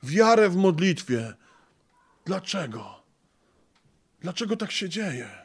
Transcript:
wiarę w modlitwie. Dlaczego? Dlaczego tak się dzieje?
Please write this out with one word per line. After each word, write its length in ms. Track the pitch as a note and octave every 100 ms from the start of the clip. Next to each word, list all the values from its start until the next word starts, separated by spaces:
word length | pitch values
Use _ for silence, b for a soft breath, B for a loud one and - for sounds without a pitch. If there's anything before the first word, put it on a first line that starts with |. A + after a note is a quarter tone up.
wiarę 460 | B2+ E3+ A3 A3+ G#3+
w 80 | F3+
modlitwie. 760 | F#3+ D#3 F#3+ F3 - B2 A2+ G#2+ b b b _ _ _ _ _
Dlaczego? 800 | - F#3 F#3 G3 D3 A2+ G2+ - _ _ _ _ _ _ _ _ _ _ _ _
Dlaczego 360 | E3+ F3+ A3+ A3
tak 140 | G#3+
się 180 | - F#3+
dzieje? 400 | E3+ G#3 B2 G#2 -